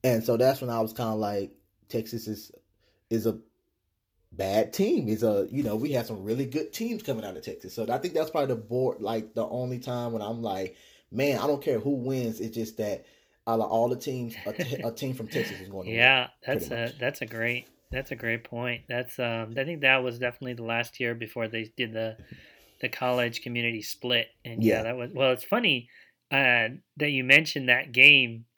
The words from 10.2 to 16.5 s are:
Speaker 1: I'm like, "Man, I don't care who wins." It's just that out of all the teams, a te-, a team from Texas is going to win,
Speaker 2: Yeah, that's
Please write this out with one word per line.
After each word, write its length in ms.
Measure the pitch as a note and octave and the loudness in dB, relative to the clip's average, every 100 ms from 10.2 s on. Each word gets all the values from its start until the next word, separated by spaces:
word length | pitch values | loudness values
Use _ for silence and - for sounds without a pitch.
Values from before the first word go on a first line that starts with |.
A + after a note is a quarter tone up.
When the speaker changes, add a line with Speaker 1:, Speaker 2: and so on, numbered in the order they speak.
Speaker 1:
I'm 180 | G#2 A#2 | -6 -4
like, 320 | A2+ F#2+ F#2+ - - - _ | -4 -4 -6 -8 -20 -20 _
"Man, 280 | A2 C#3+ A#2+ | -2 0 2
I 80 | C#3 | 0
don't 140 | C#3+ | 0
care 160 | D3+ A#2+ | 0 0
who 120 | C#3 C#3 | 0 -2
wins." 440 | B2 C3+ A#2 A2 | 0 -2 -2 -4
It's 140 | A2+ A#2 | -6 -4
just 220 | A2 - | -6 -4
that 280 | G#2 F#2+ - _ _ _ - | -4 -4 -8 _ _ _ -2
out 120 | A2+ | 0
of 80 | G#2 | 2
all 180 | A2+ A#2+ | 2 2
the 80 | B2 | 0
teams, 380 | C#3+ B2+ A#2 A2 G#2+ | -4 -6 -6 -8 -10
a 80 | |
te-, 280 | - C#3+ B2+ | -6 -6 -4
a 80 | A#2 | -6
team 220 | A2+ C#3 B2+ | -6 -6 -6
from 120 | A2 | -4
Texas 320 | - G2+ F#2+ | -4 -4 -6
is 80 | F#2+ | -10
going 160 | G2 F#2 | -10 -4
to 60 | |
win, 0 | |
Speaker 2:
Yeah, 360 | A2+ B2+ C3 B2 _ | 4 6 6 0 _
that's 60 | - | -4